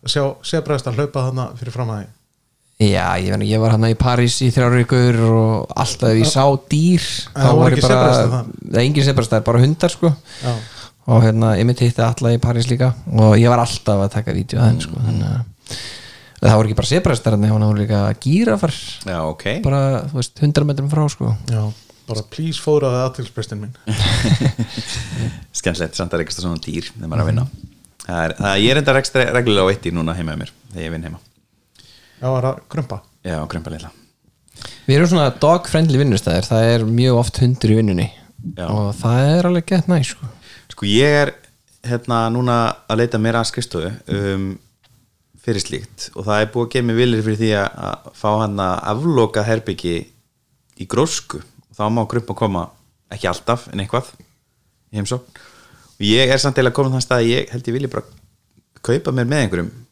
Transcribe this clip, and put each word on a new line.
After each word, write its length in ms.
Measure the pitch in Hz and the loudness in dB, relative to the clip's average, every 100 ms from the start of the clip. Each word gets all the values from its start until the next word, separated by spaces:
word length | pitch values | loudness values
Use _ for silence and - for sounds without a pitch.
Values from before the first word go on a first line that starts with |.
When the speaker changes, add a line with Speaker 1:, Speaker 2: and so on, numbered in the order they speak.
Speaker 1:
Að 80 | 131 | -4
sjá 120 | 151 139 131 | -2 -2 -4
sebrahesta 500 | - 165 156 143 127 | -4 -4 -2 -4 -2
hlaupa 280 | 117 147 139 131 | -4 -4 -2 -4
þarna 180 | 131 123 120 | -4 -6 -10
fyrir 160 | 120 | -10
framan 260 | 120 120 107 | -6 -6 -6
þig? 100 | 98 _ _ _ _ _ _ _ | -10 _ _ _ _ _ _ _
Speaker 2:
Já, 260 | 107 95 90 90 | 2 2 0 -2
ég 120 | 92 | -2
meina, 120 | 101 104 | -2 0
ég 140 | 110 | 0
var 80 | 113 | 2
þarna 160 | 110 113 | 2 2
í 60 | 113 | 2
París 400 | 127 123 120 - | 2 2 2 2
í 60 | 127 | 0
þrjár 240 | 120 123 123 | 2 2 2
vikur 400 | 120 127 123 117 113 | 2 4 4 4 4
og 420 | 113 110 110 - - | 4 4 0 -4 -4
alltaf 320 | 110 - 117 | -4 0 2
ef 80 | 110 | 4
ég 80 | 113 | 4
Speaker 1:
Já. 60 | |
Speaker 2:
sá 140 | 135 139 135 - | 4 2 2 0
dýr, 360 | 151 165 175 - | 2 4 4 0
Speaker 1:
En 280 | - - | -8 -10
Speaker 2:
þá 80 | 143 | 0
Speaker 1:
það 100 | 135 | 4
voru 100 | 123 | 6
Speaker 2:
var 100 | 123 | 6
Speaker 1:
ekki 100 | - | 4
Speaker 2:
ég 40 | 127 | 4
bara, 60 | |
Speaker 1:
sebrahestar 400 | 127 127 123 117 | 4 6 4 2
þar? 140 | 123 117 - - | 0 -4 -12 -2
Speaker 2:
nei, 140 | 107 127 | 0 2
engin 180 | 147 139 | 2 2
sebrahestar, 360 | 131 113 110 107 | 2 2 0 2
bara 140 | 117 | 4
hundar, 280 | 131 156 175 | 4 4 0
sko. 160 | - 170 143 - - | 2 0 0 -6 -10
Speaker 1:
Já. 120 | 131 113 113 - - _ - | -6 -6 -8 -18 -20 _ 2
Speaker 2:
Og 160 | 117 | 4
hérna, 280 | 113 110 110 98 | 6 4 2 4
ég 80 | 117 | 2
myndi 160 | 123 120 | 2 0
hitti 160 | 120 | 2
Atla 280 | 117 113 120 | 0 0 0
í 60 | 117 | 2
París 260 | 123 120 117 | 2 0 0
líka 240 | 123 127 120 - | 0 0 -2 -2
og 240 | 110 110 107 | 4 6 8
ég 120 | 117 | 6
var 100 | 120 | 4
alltaf 380 | 120 - - 101 98 | 2 -2 0 0 0
að 40 | |
taka 220 | - 110 | -2 -4
vídeo 240 | 95 92 - | -4 -4 2
að 60 | 117 | 2
henn, 120 | 120 | 2
sko, 140 | - - | -2 -4
Speaker 3:
Mm. 80 | 110 | -2
Speaker 2:
þannig 220 | 110 101 | -2 -2
að 160 | 123 110 - - - - - - - - - | -4 -6 -12 -16 -16 -14 -18 -20 -20 -20 -2
það 160 | - 107 | 2 4
voru 100 | 110 | 2
ekki 60 | 107 | 0
bara 60 | - 160 | 0 0
sebrahestar 380 | 185 120 - | 2 0 0
þarna, 140 | 107 107 | 2 2
það 140 | 107 107 | 2 2
voru 120 | 104 | 2
líka 340 | 104 104 104 110 127 | 0 0 0 -2 0
gíraffar. 480 | 170 233 214 170 - - - | 2 2 0 -2 -4 -12 -12
Speaker 3:
Já, 180 | 98 87 | -8 -4
ok. 400 | 78 78 98 143 | -4 -4 -6 -2
Speaker 2:
Bara, 440 | 170 139 135 131 139 | 0 0 0 -2 -4
þú 40 | 143 | -6
veist, 220 | 123 - | -6 -2
hundrað 240 | 147 151 151 | 0 2 0
metrum 240 | 135 139 | -2 -2
frá, 200 | 151 151 | 0 -2
sko. 280 | - 120 107 | -2 -4 -4
Speaker 1:
Já, 300 | - 110 107 107 _ _ - | -2 -2 -4 -8 _ _ -10
bara 160 | 107 | -8
please 340 | 104 - 160 156 | -8 -8 -6 -4
fóðraði 460 | - 151 135 123 127 | 0 2 2 -2 -4
athyglisbrestin 560 | 127 117 - 110 104 | -6 -12 -10 -10 -10
minn. 140 | 104 127 - | -12 -14 -6
Speaker 3:
<laughs> 560 | 107 - 110 - 175 - - 117 - - - - - 117 - - | -2 0 0 2 2 2 -2 -6 -6 -8 -10 -8 -6 -6 -8 -12
Skemmtilegt, 480 | - - 85 82 - | -6 -4 -4 -6 -6
samt 160 | 87 85 | -4 -4
að 80 | |
rekast 180 | 80 - | -4 -6
á 40 | 87 | -6
svona 160 | 82 | -6
dýr 280 | - 82 - | -6 -8 -10
þegar 220 | - 80 | -12 -6
maður 80 | 78 | -2
er 40 | |
að 80 | 98 | 0
vinna. 140 | 110 131 | 0 -4
Speaker 2:
Mhm. 280 | - - _ _ _ | -8 -20 _ _ _
Speaker 3:
Það 240 | - 87 | -8 -4
er, 100 | 82 - | -4 -2
það, 240 | 101 98 | 0 2
ég 100 | 110 | 2
er 80 | 139 | 2
enda 140 | 139 135 | 2 0
rekst 220 | 135 131 | 0 0
re-, 120 | 123 | 0
reglulega 380 | 123 123 104 92 | 0 2 2 2
á 40 | |
eitt 120 | 101 85 | 0 -4
dýr 100 | 85 | -4
núna 200 | 80 85 | -4 -4
heima 160 | 80 | -6
hjá 80 | 80 | -8
mér, 120 | 85 _ _ | -12 _ _
þegar 160 | 90 80 | -12 -10
ég 100 | 82 | -10
vinn 100 | 82 | -10
heima. 160 | 80 _ _ _ _ _ _ - - _ _ | -14 _ _ _ _ _ _ -20 -20 _ _
Speaker 1:
Já, 60 | 127 | -4
er 220 | 131 131 | -2 -2
að 120 | - _ | -6 _
krumpa? 320 | - 127 92 _ _ | -8 -8 -10 _ _
Speaker 3:
Já, 180 | 92 80 76 | -8 -6 -6
krumpa 260 | 87 80 | -8 -10
litla. 180 | 80 78 - _ _ _ _ _ - - - | -12 -14 -20 _ _ _ _ _ -20 -20 -12
Speaker 2:
Við 180 | - 139 | 0 2
erum 120 | 175 | 4
svona 200 | 170 139 | 4 2
dog-friendly 680 | - 147 175 - 160 160 131 | 2 2 2 2 0 2 2
vinnustæðir, 460 | 143 98 - 85 95 | 2 0 0 -2 0
það 180 | 113 113 | 2 4
er 200 | 117 110 | 2 2
mjög 340 | 117 127 120 | 2 4 4
oft 200 | 117 - | 2 2
hundur 320 | 123 127 - | 2 2 2
í 60 | 110 | 4
vinnunni 320 | 110 90 85 - - - 87 | 4 0 -2 -6 -20 -16 -14
Speaker 3:
Já. 200 | 95 85 | -10 -4
Speaker 2:
og 240 | 107 101 | -2 -2
það 340 | 104 117 120 139 | -2 0 2 4
er 220 | 165 175 | 2 2
alveg 160 | 180 165 | 0 0
gett 220 | 190 160 | 0 2
næs, 260 | 175 131 | 0 0
sko. 160 | - 127 - - - _ | -6 -14 -16 -20 -20 _
Speaker 3:
Sko, 160 | - 101 | -8 2
ég 300 | 104 143 147 | 4 4 4
er, 160 | 143 - _ _ _ _ | 2 -2 _ _ _ _
hérna, 400 | 120 120 120 117 113 | -6 -6 -2 0 0
núna 280 | 120 123 120 113 - | 0 0 2 0 -4
að 200 | _ 110 | _ 0
leita 180 | 117 113 | 0 0
mér 160 | 113 117 | 0 0
að 120 | 113 | -2
skrifstofu, 420 | - - 87 80 117 - | -6 -8 -6 -8 -10 -6
um, 420 | 101 101 98 95 95 _ _ _ _ _ _ _ _ | -4 -2 -4 -6 -10 _ _ _ _ _ _ _ _
fyrir 240 | - 104 | -6 -4
slíkt 480 | - 76 - - - | -4 -10 -12 -16 -16
og 160 | - 98 | -12 -2
það 160 | 104 | 0
er 80 | 110 | 0
búið 160 | 120 117 | -2 -4
að 60 | |
gefa 120 | 131 120 | -2 0
mér 140 | 113 | 2
vilja 240 | 123 113 | 2 2
fyrir 160 | 110 107 | -2 0
því 120 | 113 | 0
að, 180 | 104 98 - | 0 -2 -6
að 340 | - - - | -10 -10 -14
fá 180 | - 107 107 | -6 -2 0
hann 240 | 110 101 | -2 -2
að 160 | 92 90 | -4 -4
afloka 640 | - 107 160 139 113 110 107 | -4 -2 0 2 2 0 0
herbergi 500 | 110 - 90 87 85 - _ _ _ _ _ _ _ | -2 -2 -6 -4 -6 -8 _ _ _ _ _ _ _
í 80 | 92 | -6
grósku 560 | 110 160 - - 78 | -2 0 -2 -10 -16
og 320 | - - _ | -16 -20 _
þá 140 | - 107 | -6 -2
má 160 | 117 - | -2 -2
krumpa 320 | 120 110 - | -4 -6 -4
koma, 300 | 110 92 85 _ _ _ _ | -2 -2 -6 _ _ _ _
ekki 180 | 101 90 | -6 -4
alltaf, 360 | 87 - 120 - | -4 -4 -4 -4
en 120 | - | -10
eitthvað 300 | 98 120 123 - _ _ _ _ _ _ _ | -4 -6 -6 -20 _ _ _ _ _ _ _
í 60 | 104 | -8
heimsókn. 420 | 98 127 - - - - - _ _ _ | -6 -6 -10 -20 -20 -20 -20 _ _ _
Og 60 | 104 | 2
ég 240 | 110 131 | 4 4
er 80 | 135 | 2
samt 200 | 143 131 | 0 0
eiginlega 200 | 127 123 | 0 0
komin 160 | 135 | -2
þann 120 | 131 123 | -2 0
stað 180 | 123 | 0
að 60 | 117 | 2
ég 200 | 123 - | 0 -2
held 180 | 120 123 | -8 -6
ég 80 | 123 | -6
vilji 140 | 139 | -6
bara 160 | - - - _ _ _ _ _ _ | -8 -12 -20 _ _ _ _ _ _
kaupa 340 | - 131 143 | -2 -2 0
mér 160 | 131 120 | -2 0
með 140 | 151 | 0
einhverjum 280 | 110 87 85 - - | 0 -2 -6 -10 -20